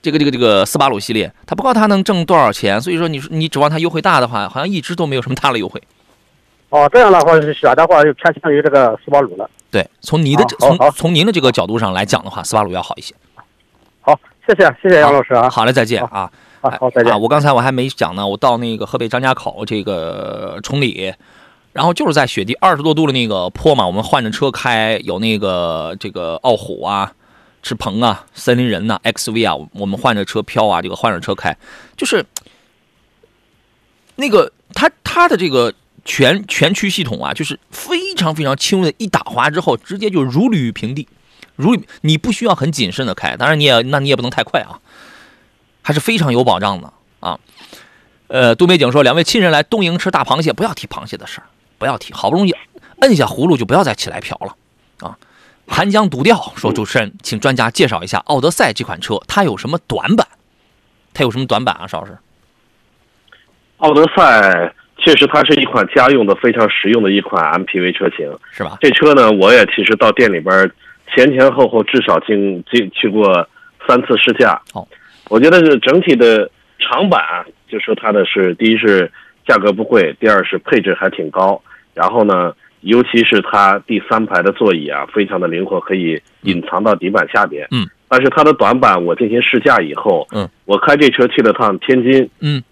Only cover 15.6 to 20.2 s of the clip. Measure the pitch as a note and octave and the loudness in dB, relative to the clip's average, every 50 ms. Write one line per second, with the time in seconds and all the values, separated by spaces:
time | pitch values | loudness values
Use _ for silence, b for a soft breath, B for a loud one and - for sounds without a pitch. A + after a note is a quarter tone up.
15.6 | A2 A#2+ B2+ C3+ A#2 A2 A#2+ G2+ - A#2 - G2 F#2+ F2 b b b b b b | 0 2 2 0 0 0 -2 -4 -4 -6 -6 -8 -8 -8 b b b b b b
16.6 | b C3+ A#2+ - C3 C3 - B2+ A#2 A#2 A2+ G#2 G#2+ A#2 C#3+ D3+ C#3+ D3 C#3 A#2+ | b -6 -4 -2 -4 -2 -2 0 0 0 0 0 0 0 0 2 2 2 2 2
17.6 | A#2+ C3 C3 B2+ B2 C3 - - A2+ E2 F2+ F#2 G2+ G2 G2 C3 - C3 A#2+ A#2 | 0 0 -2 -2 -4 -6 -4 -6 -6 -6 -6 -6 -6 -6 -6 -2 0 0 0 0
18.6 | A#2+ A#2 A2+ G#2 G#2 - - B2 A#2+ A2+ A#2 B2+ C3 C3 C3 - - - - - | -4 -8 -8 -8 -10 -8 -6 -6 -6 -4 -4 -4 -2 -2 -4 -4 -6 -12 -12 -10
19.6 | A2 G#2 A2+ G#2+ F#2+ G#2+ G2 E2+ D#2+ E2 F#2 G2 | -10 -6 -6 -6 -4 -6 -6 -6 -6 -8 -10 -10